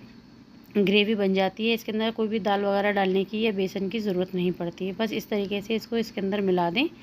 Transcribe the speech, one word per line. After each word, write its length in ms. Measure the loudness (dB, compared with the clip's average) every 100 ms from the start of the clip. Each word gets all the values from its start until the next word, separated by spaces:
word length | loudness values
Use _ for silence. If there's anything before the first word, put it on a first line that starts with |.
| -20 -20 -20 -20 -20 -20 -4 0
ग्रेवी 380 | 4 4 4 2
बन 180 | 2
जाती 340 | 2 2 0 -2
है। 60 |
इसके 180 | -2 -2
अंदर 200 | -2 -2
कोई 160 | -2 -2
भी 120 | -2
दाल 220 | 0 0
वगैरह 300 | 2 2 2
डालने 320 | 2 2 2
की 180 | 0 0
या 100 | 0
बेसन 380 | 0 -2 -2 -4
की 100 | -2
ज़रूरत 360 | -2 0 0 0
नहीं 160 | 0
पड़ती 340 | -2 -4 -6 -6
है। 60 |
बस 200 | -4 -4
इस 140 | -4 -4
तरीके 320 | -4 -2 -4
से 140 | -2 -4
इसको 220 | -2 -4
इसके 240 | -2 -4
अंदर 200 | -2 0
मिला 280 | 2 2 2
दें 160 | 2 -2 -4